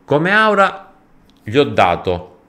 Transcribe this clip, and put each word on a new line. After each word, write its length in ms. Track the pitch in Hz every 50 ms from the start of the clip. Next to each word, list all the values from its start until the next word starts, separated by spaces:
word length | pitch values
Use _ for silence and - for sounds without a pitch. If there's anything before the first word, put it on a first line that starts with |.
| _
Come 240 | - 139 151 165 185
aura 640 | 202 220 220 214 202 196 196 180 - - - - - _ _ _ _ _ _ _ _ _
gli 160 | - 107 104 143
ho 60 | 143
dato 760 | 120 107 107 98 87 85 82 - 92 87 87 85 - - _ _